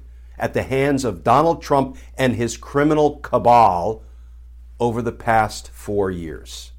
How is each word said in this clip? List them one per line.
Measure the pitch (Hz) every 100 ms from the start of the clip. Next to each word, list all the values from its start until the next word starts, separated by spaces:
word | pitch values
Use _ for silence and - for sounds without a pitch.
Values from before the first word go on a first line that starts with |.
| - - - -
at | 117 120
the |
hands | 90 131 139 135 127
of | 87
Donald | 117 127 165 165
Trump | - 143 131 - - -
and | 131 110
his | 117 -
criminal | - 143 151 156 147 147
cabal | - 123 104 120 110 87 92 113 - - - - - - - -
over | 120 113
the | 117
past | 113 - 113 107 - -
four | - - 104 98
years. | 90 82 71 - - -